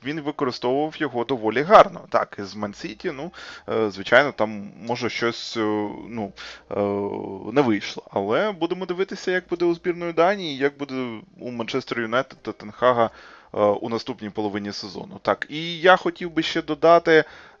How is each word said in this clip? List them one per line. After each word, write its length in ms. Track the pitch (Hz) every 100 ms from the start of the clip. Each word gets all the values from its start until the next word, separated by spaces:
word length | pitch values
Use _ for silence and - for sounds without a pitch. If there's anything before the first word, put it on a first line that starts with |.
| 131
він 160 | 160
використовував 760 | 143 143 131 120 123 135 156 -
його 260 | 147 120
доволі 380 | 113 131 110 113
гарно. 400 | 156 208 190 90 -
Так, 260 | 113 104 -
із 160 | 98 104
Ман 180 | 104
Сіті, 380 | 101 - 110 127 131
ну, 160 | 165 - - - -
е, 200 | 113 107
звичайно, 420 | 95 95 123 143
там 400 | - 107 107 101 - 113
може 220 | 120 117
щось, 480 | - 117 117 - 117
е, 320 | 107 107 104 - -
ну, 240 | 117 101 - - - -
е, 100 | 101 101 101 101 101 101 98 98
не 80 | 127
вийшло. 420 | 131 101 - - -
Але 400 | 107 98 127 214
будемо 340 | 180 165 180 180
дивитися, 460 | 175 190 196 -
як 120 | 180 175
буде 160 | 170 170
у 80 |
збірної 400 | 170 185 175 170
Данії, 440 | 160 170 202 170 131
як 200 | 139 139
буде 420 | 139 131 123 110 - -
у 120 | 117
Манчестер 480 | 120 110 135 - 120
Юнайтед 380 | 110 120 135 -
та 100 | -
Тен 200 | - 104
Хага, 380 | - 127 120 113 - - - -
е, 60 | -
у 300 | 104 101 117
наступній 400 | 113 - 110 104
половині 420 | 92 107 104 101
сезону. 480 | 98 104 92 98 95
Так, 260 | - 98 -
і 300 | 151 165 170
я 160 | 175 180
хотів 380 | 180 170 175
би 80 | 160
ще 200 | 160 170
додати: 600 | 156 147 165 170 170 156 143 - - -